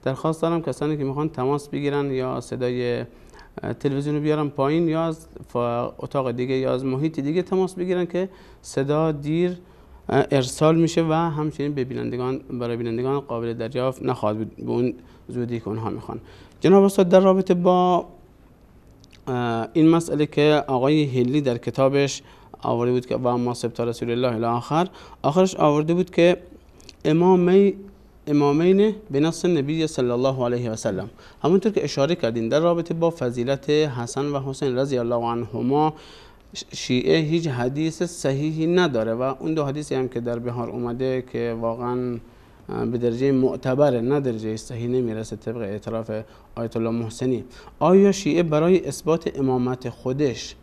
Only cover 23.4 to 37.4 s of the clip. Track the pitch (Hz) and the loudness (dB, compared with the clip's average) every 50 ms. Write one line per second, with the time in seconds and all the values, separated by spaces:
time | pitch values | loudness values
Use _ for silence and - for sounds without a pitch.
23.4 | 120 123 120 120 - 117 113 - 117 120 113 - - 120 117 120 127 127 117 110 | 0 -2 -4 -4 -6 -6 -4 -4 -4 -4 -4 -6 -4 -4 -2 0 0 0 0 0
24.4 | 117 117 117 120 117 - 147 156 180 180 - - - - - - - 139 147 185 | 0 0 0 -2 -2 0 0 0 0 0 -4 -16 -20 -20 -18 -2 -2 0 4 4
25.4 | 185 190 - - 160 151 147 147 151 160 170 175 185 180 - - 170 175 175 175 | 2 2 2 2 4 4 4 4 2 2 2 0 0 0 2 4 4 4 4 2
26.4 | - - - - - - - - - - - - - 151 156 165 175 185 190 185 | -4 -18 -20 -20 -20 -20 -20 -20 -20 -20 -20 -6 0 2 4 4 6 6 6 6
27.4 | 175 170 185 196 202 202 190 - - - - - - - _ - - - 147 147 | 6 6 6 6 6 6 2 0 -12 -18 -20 -20 -20 -20 _ -16 -4 0 2 4
28.4 | 143 143 143 151 165 180 190 196 208 220 208 214 - - 143 135 151 165 165 - | 4 4 4 4 4 4 6 6 4 4 2 -2 -10 -4 0 2 2 2 0 0
29.4 | - 180 175 156 135 139 160 160 160 151 - - 127 123 120 123 127 135 131 127 | 0 2 2 2 0 0 -2 -2 -2 -2 0 -2 0 0 0 0 0 0 0 0
30.4 | 123 120 123 120 123 117 110 110 - 117 98 92 95 113 - - - - - - | -2 -2 0 -2 -2 -4 -6 -4 -4 -4 -4 -4 -6 -8 -14 -20 -20 -20 -20 -12
31.4 | - - 180 196 - 226 202 202 - 147 - - 139 147 175 175 - 117 113 117 | -2 2 2 2 2 2 0 0 -2 -2 -2 -2 0 0 0 -2 -2 -2 -2 -2
32.4 | 113 113 135 147 160 175 175 170 170 165 170 165 165 170 165 165 131 123 120 127 | -2 0 2 2 2 2 2 0 -2 -4 -4 0 0 -2 0 -2 -4 -4 -2 -2
33.4 | 120 123 139 139 - - 147 151 156 151 127 120 120 117 - 135 135 147 143 139 | -2 -2 -2 -2 0 0 2 2 2 0 -2 -6 -6 -6 -4 -4 -4 -2 -2 -4
34.4 | 135 139 135 - 151 139 123 123 139 143 139 123 117 117 120 120 117 117 117 117 | -4 -6 -6 -4 -2 -2 0 0 0 0 0 -2 0 0 0 0 0 -2 -2 -2
35.4 | 120 104 - 117 120 123 139 147 151 156 156 - - - - - - - - - | -4 -6 -6 -4 0 2 2 4 2 2 0 -4 -18 -20 -20 -20 -20 -20 -20 -20
36.4 | _ - - - - - - - - - 127 123 - - 160 165 160 151 160 170 | _ -18 -16 -16 -14 -14 -12 -12 -4 0 0 0 4 4 2 2 2 2 0 0